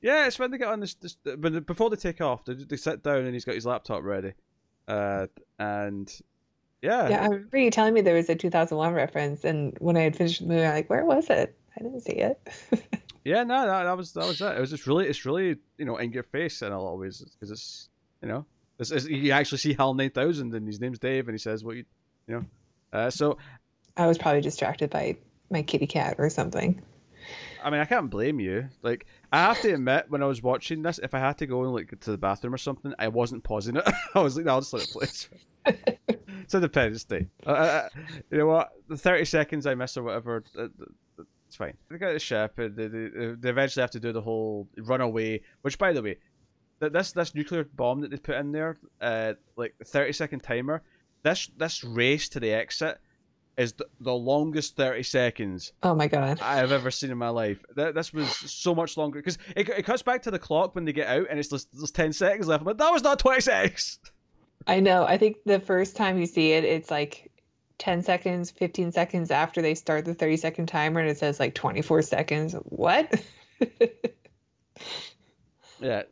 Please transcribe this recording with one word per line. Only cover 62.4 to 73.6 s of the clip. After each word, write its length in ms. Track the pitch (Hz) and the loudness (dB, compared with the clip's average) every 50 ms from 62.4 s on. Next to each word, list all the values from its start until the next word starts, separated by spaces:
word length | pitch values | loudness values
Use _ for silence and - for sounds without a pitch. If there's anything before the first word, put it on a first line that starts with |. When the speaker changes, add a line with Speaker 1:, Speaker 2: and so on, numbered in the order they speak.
| 190 | 2
Speaker 1:
left. 160 | 160 156 151 156 | 2 2 2 2
I'm 40 | |
like, 120 | 185 220 220 | 0 0 4
"That 120 | 302 330 349 | 4 6 6
was 100 | 302 240 | 6 6
not 160 | 285 285 269 | 4 4 6
twenty 240 | - 262 262 254 - | 6 6 6 4 4
seconds!" 560 | 254 220 190 196 180 - - - - - - - - - _ _ _ _ _ _ _ _ - - | 4 4 4 2 2 0 -2 -6 -8 -8 -12 -16 -20 -20 _ _ _ _ _ _ _ _ -6 0
Speaker 2:
I 140 | - 185 190 | 2 4 6
know. 240 | 190 196 185 180 170 | 8 8 8 8 6
I 120 | - 180 | 6 6
think 220 | 196 214 214 214 - - | 6 6 4 4 2 2
the 140 | 208 196 185 | 4 4 4
first 360 | 190 - 190 180 196 190 - | 4 2 2 2 2 0 0
time 220 | - 214 190 185 185 | 0 0 2 2 2
you 80 | 175 | 0
see 260 | 170 - 170 160 156 156 | 0 2 4 4 6 6
it, 100 | 160 156 | 4 4
it's, 280 | - 160 160 156 - | 2 2 0 -2 -2
like, 400 | 156 147 147 147 - - - - _ _ _ _ _ _ _ _ _ - | -2 -2 -2 -4 -6 -12 -20 -20 _ _ _ _ _ _ _ _ _ -6
ten 240 | - 196 180 175 180 | -2 0 0 0 2
seconds, 480 | - 180 180 - 185 180 175 175 - | 2 0 2 2 0 -2 -2 -4 -6
fifteen 420 | - - 185 170 - - 180 170 170 | -4 -2 -4 -2 0 -2 -2 0 0
seconds 380 | 175 175 180 - 180 170 170 | 0 0 0 0 -2 0 2
after 320 | 147 143 160 - - 175 165 | 2 2 2 2 0 0 0
they 120 | 156 156 | 0 0
start 300 | - - - 156 151 160 | 0 0 0 0 0 0
the 80 | 170 170 | -2 -2
thirty-second 540 | - 165 156 156 160 156 160 160 - 165 | 0 2 2 2 2 0 -2 -4 -4 -4
timer, 340 | 165 - 156 151 156 160 165 | -2 0 0 0 2 2 2
and 80 | 160 156 | 2 0
it 80 | 147 | 0
says, 240 | - 156 147 143 - | 0 0 0 0 0
like, 140 | 135 113 - | 0 -2 -2
"twenty-four 480 | - - 127 98 110 151 - 160 160 151 | -2 -4 -2 -2 -2 0 4 4 4 4
seconds." 520 | - - - 151 - 147 151 156 160 180 - - | 2 0 -2 0 0 0 -2 -2 -2 -6 -8 -10
What? 540 | - - - 117 170 190 285 311 - - - - - - - - _ _ - | -10 -4 0 2 4 4 4 2 2 0 -2 -2 -6 -20 -20 -20 _ _ -2